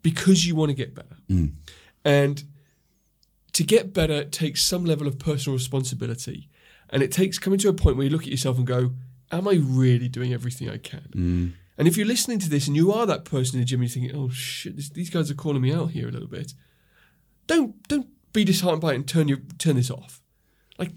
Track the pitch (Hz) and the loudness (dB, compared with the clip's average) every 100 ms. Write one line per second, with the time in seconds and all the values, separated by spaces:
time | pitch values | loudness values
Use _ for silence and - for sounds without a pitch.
0 | 165 165 - 190 170 160 156 135 120 - | 0 2 4 6 4 0 0 -2 -6 -10
1 | - - _ 92 76 - - - - _ | -20 -20 _ 2 2 -2 -18 -20 -20 _
2 | 147 143 139 143 - - _ _ _ _ | 2 4 4 -2 -10 -20 _ _ _ _
3 | _ _ _ _ _ - 165 220 190 190 | _ _ _ _ _ -4 4 2 2 0
4 | 160 147 143 - 156 143 - 180 175 151 | 0 0 -4 -4 -4 0 -2 0 0 0
5 | 147 131 - 147 - 131 127 135 127 123 | -2 -4 -2 -2 -2 -4 -2 -2 -4 -6
6 | 120 117 - 143 - _ _ _ _ 135 | -6 -8 -10 -12 -16 _ _ _ _ 0
7 | 139 - 190 - 190 190 202 190 - 127 | 0 2 0 0 0 2 2 4 4 4
8 | 135 160 165 131 135 127 123 123 123 - | 0 0 -2 -2 0 0 0 2 0 -2
9 | - - _ 165 196 190 135 127 131 123 | -14 -20 _ -4 2 4 4 4 4 4
10 | 123 127 123 120 120 123 117 104 - - | 2 -4 -4 -4 -6 -8 -8 -10 -12 -16
11 | - - 87 87 87 85 _ - 160 170 | -10 -2 0 0 -2 -6 _ 2 2 4
12 | 214 240 - 226 175 143 139 147 180 214 | 0 0 0 -2 0 0 2 4 4 4
13 | 226 147 - 139 127 127 120 127 123 123 | 0 -2 -2 -2 0 0 0 0 -2 -2
14 | 123 147 127 127 - - - - 143 - | -6 -4 -6 -6 -8 -10 -10 -10 -12 -10
15 | 175 175 151 143 156 139 127 131 - 120 | -6 -2 -2 -4 -2 0 0 0 -2 -4
16 | 120 120 110 - - - _ _ _ _ | -6 -8 -10 -12 -12 -16 _ _ _ _
17 | _ _ _ _ - 330 247 - - 294 | _ _ _ _ 0 2 2 -4 -4 -4
18 | 254 _ _ 220 196 180 180 160 160 127 | -4 _ _ 0 4 4 2 0 0 -2
19 | 143 165 151 139 - - 165 131 120 117 | 0 0 2 0 -4 -4 0 2 0 -4
20 | - - _ _ _ _ _ _ 175 | -12 -20 _ _ _ _ _ _ -10